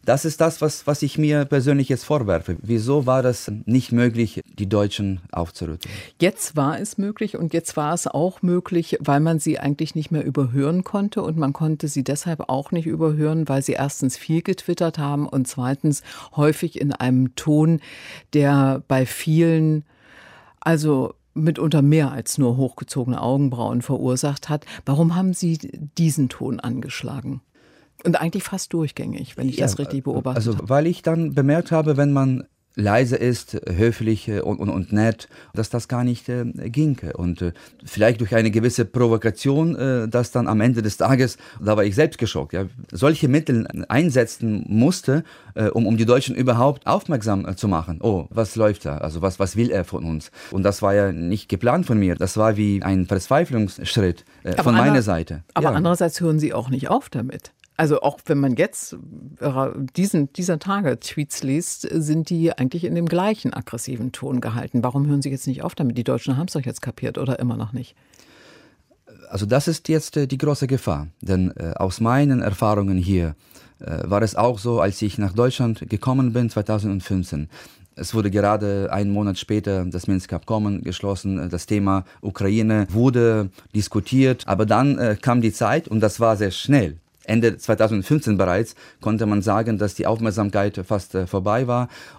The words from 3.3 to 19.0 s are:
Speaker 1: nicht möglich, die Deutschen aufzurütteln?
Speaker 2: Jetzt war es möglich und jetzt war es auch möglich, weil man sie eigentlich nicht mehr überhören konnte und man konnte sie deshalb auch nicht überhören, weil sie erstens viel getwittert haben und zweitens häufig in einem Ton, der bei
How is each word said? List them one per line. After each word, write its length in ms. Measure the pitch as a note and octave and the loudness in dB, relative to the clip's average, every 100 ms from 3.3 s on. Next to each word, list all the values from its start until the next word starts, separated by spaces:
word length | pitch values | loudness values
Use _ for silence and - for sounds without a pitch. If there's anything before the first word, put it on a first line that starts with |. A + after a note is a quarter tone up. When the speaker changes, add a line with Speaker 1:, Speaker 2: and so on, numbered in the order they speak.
| A#2 - G#2 | -2 -6 -8
Speaker 1:
nicht 280 | - B2+ - | 0 0 2
möglich, 480 | A#2+ A#2+ A2+ A2+ - - - | 2 2 2 -4 -4 -14 -8
die 100 | G2+ | 0
Deutschen 520 | G#2 G2+ - G2+ F#2 - | 2 0 -2 -4 -4 -6
aufzurütteln? 640 | - E2+ - E2 D#2+ - - - - | -6 -6 -6 -8 -8 -12 -14 -16 -2
Speaker 2:
Jetzt 360 | F3 - - D#3 | -2 -2 -6 -2
war 240 | C#3 D#3+ | -2 -2
es 180 | G#3 - | -8 -6
möglich 380 | G3 G#3+ G#3+ D#3 | -6 -4 -6 -4
und 180 | E3 | -4
jetzt 220 | E3 - - | -4 -4 -4
war 180 | D3 | -4
es 140 | E3+ - | -2 -4
auch 340 | C3+ F3+ - | -2 -2 -2
möglich, 560 | F3+ F3 - E3+ E3 - | 0 0 0 -2 -2 -4
weil 220 | D3 C#3+ | 2 2
man 180 | D#3+ D#3+ | 4 2
sie 220 | D#3+ - | 0 -2
eigentlich 340 | C#3 D3 D#3+ | -2 -2 -4
nicht 160 | D#3+ D3 | -4 -4
mehr 140 | D#3 | -2
überhören 580 | C#3+ C3+ C3 C3+ C#3 F3 | -2 -2 0 0 0 0
konnte 400 | - G3+ G3+ - | -2 -4 -4 -4
und 140 | D#3+ D#3+ | -4 -2
man 160 | D3+ | -2
konnte 340 | C#3 D#3 D3+ D3+ | -2 -2 -2 -4
sie 160 | C#3+ | -4
deshalb 460 | B2+ D3 F3 D#3 - | -2 -4 -4 -6 -2
auch 240 | C3 C#3 | -4 -2
nicht 140 | F3 D#3+ | -4 -2
überhören, 600 | D#3 D#3+ D3+ D3+ D#3+ D3 | 0 0 2 0 0 0
weil 140 | C#3 | -2
sie 100 | C#3 | 0
erstens 440 | - C#3+ - C3 - | -2 -2 -2 -4 -4
viel 260 | - E3 | -2 -2
getwittert 560 | F3+ F3+ - F3 E3 D#3 | 0 -6 -4 -2 -2 -2
haben 300 | C#3+ C#3+ C#3+ | -4 -2 -2
und 180 | C3+ B2+ | -2 -2
zweitens 380 | - B2 C#3 D#3 C#3 - - - | -2 -2 0 0 0 -4 -20 -10
häufig 460 | - D3 D#3 E3+ - | 2 2 2 -4 -2
in 120 | C#3+ | -2
einem 420 | - B2+ B2+ B2+ - | 0 2 2 2 -2
Ton, 440 | - D3+ D#3+ D#3+ - - - - _ | 2 4 4 2 -2 -20 -18 -20 _
der 500 | D3 C#3+ C#3+ C3+ C3 - | 2 4 6 4 2 0
bei 160 | C3+ | 0